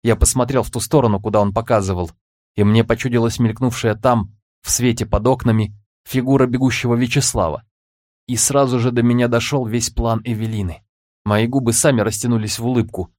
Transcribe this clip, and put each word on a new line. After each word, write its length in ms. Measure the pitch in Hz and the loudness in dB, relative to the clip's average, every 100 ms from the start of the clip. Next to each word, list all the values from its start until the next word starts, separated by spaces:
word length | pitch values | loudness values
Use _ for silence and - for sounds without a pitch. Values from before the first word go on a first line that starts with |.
Я 120 | 117 | 0
посмотрел 480 | 110 - 131 123 131 | 2 2 2 0 0
в 80 | 107 | -2
ту 80 | 117 | -6
сторону, 400 | - 151 120 98 | 0 2 2 0
куда 180 | 107 104 | 0 2
он 140 | 101 | 2
показывал, 580 | 101 113 110 95 90 85 - _ _ _ | -2 0 0 0 -4 -6 -10 _ _ _
и 80 | - | 0
мне 200 | 104 110 | 4 4
почудилась 560 | 113 117 127 120 117 113 | 2 -2 0 0 0 0
мелькнувшая 560 | 113 110 127 123 117 | -2 0 -4 -2 -2
там, 400 | 107 127 117 - _ _ _ | 0 2 0 -2 _ _ _
в 80 | - | -6
свете 360 | - 120 113 | 0 0 0
под 220 | 113 101 117 | -2 0 2
окнами, 480 | 127 123 110 104 - _ _ | 2 2 0 -2 -8 _ _
фигура 400 | - 131 127 135 | -6 -4 2 2
бегущего 500 | 127 123 131 120 123 | 2 2 0 0 -2
Вячеслава. 680 | 117 123 147 - 113 85 71 _ _ _ _ _ _ - | 0 0 0 -2 -2 -2 -4 _ _ _ _ _ _ -8
И 80 | |
сразу 440 | 120 - 139 135 123 | -4 0 2 2 2
же 120 | 123 | 0
до 100 | 120 | 2
меня 260 | 120 120 120 | 2 2 2
дошёл 380 | 117 - 143 | 0 0 -4
весь 240 | 117 117 113 | -2 -4 -4
план 320 | - 117 113 | -4 -2 -2
Эвелины. 600 | 117 110 110 110 92 76 _ _ _ _ | -4 -4 -4 -4 -6 -8 _ _ _ _
Мои 220 | 104 107 117 | -2 0 2
губы 260 | 135 117 | 0 0
сами 280 | 117 156 123 | 2 2 2
растянулись 580 | 107 - 120 117 104 - | 0 -2 -2 -2 -2 -4
в 60 | |
улыбку. 480 | 117 123 95 - 87 | -2 0 -2 -6 -10